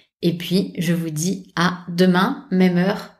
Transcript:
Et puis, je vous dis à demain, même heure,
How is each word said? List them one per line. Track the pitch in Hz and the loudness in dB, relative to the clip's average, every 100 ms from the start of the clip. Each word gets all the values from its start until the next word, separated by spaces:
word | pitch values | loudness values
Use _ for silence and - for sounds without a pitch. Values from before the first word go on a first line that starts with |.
| _ _ | _ _
Et | 175 175 | -2 -2
puis, | - 180 196 - | 0 0 0 -2
je | 170 | -2
vous | 170 165 | -2 -2
dis | 151 165 196 - - | -4 -4 -4 -6 -2
à | 180 175 - | -2 -2 -4
demain, | 175 185 180 208 285 - | 2 4 4 0 -2 -4
même | 185 185 175 | 2 4 4
heure, | 190 208 - | 0 -2 -8